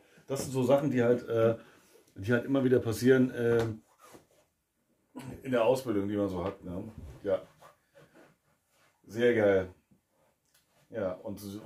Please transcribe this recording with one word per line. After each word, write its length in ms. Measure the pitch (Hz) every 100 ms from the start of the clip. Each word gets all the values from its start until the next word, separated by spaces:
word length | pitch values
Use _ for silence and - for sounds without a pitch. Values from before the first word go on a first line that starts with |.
| _ _ -
Das 160 | 131
sind 80 | 143
so 120 | 131
Sachen, 280 | 123 139 147
die 100 | 123
halt, 260 | 117 120 -
äh, 260 | 113 113 113 - _ _ _ _ -
die 180 | 101
halt 100 | 120 -
immer 180 | 139 127
wieder 140 | 127
passieren, 520 | 117 104 123 131 127
äh, 300 | 123 117 117 113 110 _ _ - - _ _ _ _ _ _ _ _ _ - 131 -
in 80 | 135
der 120 | 120 113
Ausbildung, 420 | 131 123 101 101
die 100 | 104
man 120 | 98
so 140 | 90
hat, 200 | 95 -
ne? 200 | 90 87 107 - - -
Ja. 180 | 101 95 - _ - _ _ _ - 330 _ _ _ _ _ _ _ _ -
Sehr 260 | 107 120
geil. 400 | 110 101 95 90 - _ _ _ _ _ _ _ _ _ _ _
Ja, 240 | 110 95
und, 260 | 90 110 98 101 104